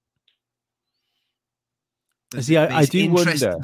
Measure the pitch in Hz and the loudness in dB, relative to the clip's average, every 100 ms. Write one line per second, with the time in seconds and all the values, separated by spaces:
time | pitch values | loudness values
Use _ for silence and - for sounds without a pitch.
0 | _ _ _ _ _ _ _ _ _ _ | _ _ _ _ _ _ _ _ _ _
1 | _ _ _ _ _ _ _ _ _ _ | _ _ _ _ _ _ _ _ _ _
2 | _ _ _ - 127 156 156 160 147 180 | _ _ _ -10 0 2 2 2 0 0
3 | 165 175 170 151 110 82 | 0 2 0 0 -2 -4